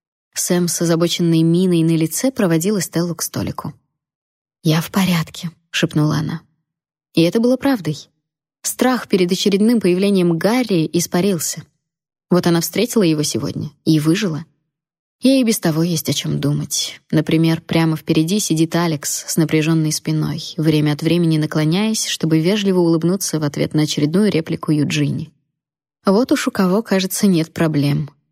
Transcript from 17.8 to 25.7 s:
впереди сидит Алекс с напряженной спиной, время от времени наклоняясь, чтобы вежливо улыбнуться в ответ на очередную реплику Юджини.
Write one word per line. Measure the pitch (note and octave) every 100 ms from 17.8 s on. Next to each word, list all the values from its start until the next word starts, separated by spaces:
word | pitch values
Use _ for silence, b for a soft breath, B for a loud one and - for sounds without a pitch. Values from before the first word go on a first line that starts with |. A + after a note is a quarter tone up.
| D#3+ D#3
впереди | - D#3+ D#3+ G#3
сидит | - D#3+ D#3+ E3+
Алекс | E3+ D3+ - - -
с | -
напряженной | D3+ D#3 D3+ D#3+ D#3
спиной, | D#3 - D#3 D3+ D3 - -
время | D#3 D3+ D3+
от | D3
времени | D#3+ E3+ E3 D#3+
наклоняясь, | D#3 D#3+ D#3 F3 A3 A3 -
чтобы | - E3 D#3+
вежливо | D#3+ G#3+ G3 F3+
улыбнуться | E3+ E3 E3 F#3+ - F#3
в |
ответ | D3 - D#3
на | D#3
очередную | D3+ - D3 E3 G#3
реплику | D#3+ D#3+ E3 -
Юджини. | D3+ C#3 D#3 C#3+ C#3 D#3+ _ _ _ _